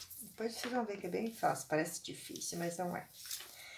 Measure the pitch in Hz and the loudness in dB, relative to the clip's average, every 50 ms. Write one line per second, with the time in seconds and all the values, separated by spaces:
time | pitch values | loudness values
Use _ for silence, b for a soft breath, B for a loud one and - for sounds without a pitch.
0 | - - - - 240 - - - 220 233 226 - - 240 240 247 226 214 202 196 | -6 -8 -10 -10 -10 -10 -4 0 0 0 0 0 -2 2 2 2 2 2 0 -2
1 | - 175 175 - 220 226 - - - 156 147 139 - - 156 156 156 156 - - | -2 0 2 2 2 2 0 4 4 4 4 4 2 4 4 4 4 4 0 -4
2 | - - 156 147 - - 151 - - - - 170 170 170 170 175 180 175 180 - | -4 -6 -6 -6 -6 -8 -6 -4 -2 -2 0 0 0 0 2 0 0 0 0 -2
3 | - - - B B B B B B B B B B B B | -4 -6 -12 B B B B B B B B B B B B